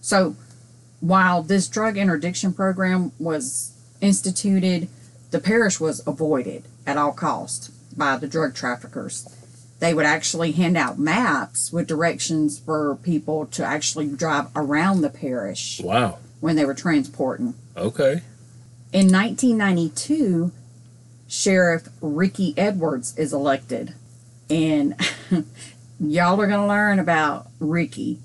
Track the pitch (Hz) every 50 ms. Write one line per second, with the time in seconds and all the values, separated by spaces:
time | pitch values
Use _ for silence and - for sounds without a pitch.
0 | - - - 196 190 160 - - - - - - - - - - - - - -
1 | - 165 185 190 185 180 180 175 160 160 196 196 180 - - 214 214 226 214 196
2 | 202 190 175 156 147 175 175 - - 196 180 - 196 190 185 185 190 185 185 185
3 | 180 156 - - - 165 160 151 127 127 - - - - - - - - - -
4 | - 202 196 196 - 190 180 - - 202 196 190 180 185 180 170 165 180 - -
5 | - - - - - - - 170 - 180 220 233 233 202 180 - 160 156 135 -
6 | - - 139 139 156 151 151 131 120 95 92 - - - - - - 143 143 147
7 | 147 147 139 - - 156 - - - - - - - - - - - - - -
8 | 151 139 135 123 135 139 - 160 156 139 127 - - 127 123 120 - 120 - -
9 | 98 98 - - - - - - - - - - - - - - - 170 165 156
10 | 151 151 151 160 - - - 160 165 165 147 160 180 165 180 170 143 123 - -
11 | 139 156 165 214 247 208 156 135 123 - - - - - - 170 165 - 160 147
12 | 165 170 160 139 - - 165 156 156 147 143 - - - 156 151 151 147 139 123
13 | - 170 170 151 147 - 156 156 151 120 - - - - 139 151 147 - - 160
14 | 147 147 143 131 170 160 156 143 139 123 - 151 151 139 143 151 165 190 196 185
15 | 156 143 - - - 139 127 123 101 98 95 - - - - - - - - 120
16 | 123 104 - - - - - - - 160 165 156 147 139 135 131 - - 160 147
17 | 131 - - - 143 131 - - 123 120 - - - - - - 87 107 - -
18 | 151 131 143 170 - - - - - - - - - - - - - - - 190
19 | 196 190 185 185 208 233 - - - 254 233 220 208 196 185 170 170 160 151 -
20 | - - 294 320 294 202 180 165 170 175 - - - - - - - - - -
21 | - - - - - - - - - 202 190 185 180 175 165 165 - - - -
22 | - 156 147 151 185 190 - - 190 170 143 - 190 208 208 185 160 160 139 123
23 | 123 - - - 156 139 - 143 139 143 135 131 - - 127 113 - - - -
24 | - - - - - - - - - - 151 165 160 160 156 147 143 143 - -
25 | 180 - - - - - 185 170 - - - - - - - - - - - -
26 | 175 151 151 170 175 175 185 202 208 196 202 202 202 202 202 208 208 208 202 190
27 | 180 165 170 156 156 151 147 - - - - - - 147 160 170 165 - - -
28 | 131 - 123 120 -